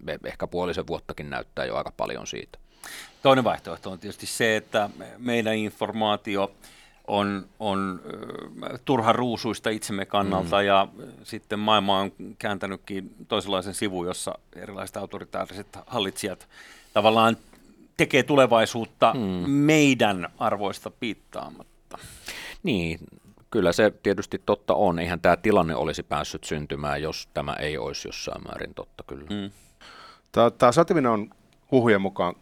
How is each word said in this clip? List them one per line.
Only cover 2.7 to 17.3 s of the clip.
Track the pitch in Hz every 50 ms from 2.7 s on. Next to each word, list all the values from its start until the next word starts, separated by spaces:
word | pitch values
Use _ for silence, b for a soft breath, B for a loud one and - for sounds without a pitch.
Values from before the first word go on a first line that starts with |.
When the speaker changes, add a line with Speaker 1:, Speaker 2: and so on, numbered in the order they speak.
| B B B B B B B B B B
Speaker 2:
Toinen | - 139 135 131 123
vaihtoehto | 104 85 - - - 85 - - 98
on | 92 82
tietysti | - 104 90 - -
se, | - - - 127 113 110
että | 107 107 - - 110 104 101 95 - - 113 - -
meidän | 123 123 117 117 110 110 110
informaatio | 110 107 104 - - 113 98 104 110 110 107 104 101 - 113 101 98 98 98 - _ b b b b b b b b b -
on, | 107 101 101 101 101 98 90 - _ -
on, | 110 104 95 95 98 95 92 85 -
ö, | - - - - - - - - - - - - - - - -
turha | - 139 120 110 113 113
ruusuista | 113 123 123 113 104 - 117 101 - - 117
itsemme | 110 107 - - 107 98 98
kannalta | - - 101 98 98 98 95 95 85 98 101
Speaker 1:
Mm. | 101
Speaker 2:
ja | 101 98 98 98 - - - - - - - -
sitten | - - 104 - - 107 104
maailma | 107 107 107 104 98 101 98 95
on | 98 98 - - 95 98 107 -
kääntänytkin | - 110 101 92 - 98 98 92 - - 104 95 92 - - - - -
toisenlaisen | 110 104 92 98 98 92 92 101 92
sivun, | - 113 104 92 90 87
jossa | 90 92 - - 95 - - _ _ -
erilaiset | - 92 104 98 95 98 95 - 107
autoritaariset | 98 - - 95 90 - - 95 92 - - 98 101 - - 98 - -
hallitsijat | 127 120 101 95 - - - 101 90 - - _ B B B B B B B B B
tavallaan | 107 104 110 110 113 113 113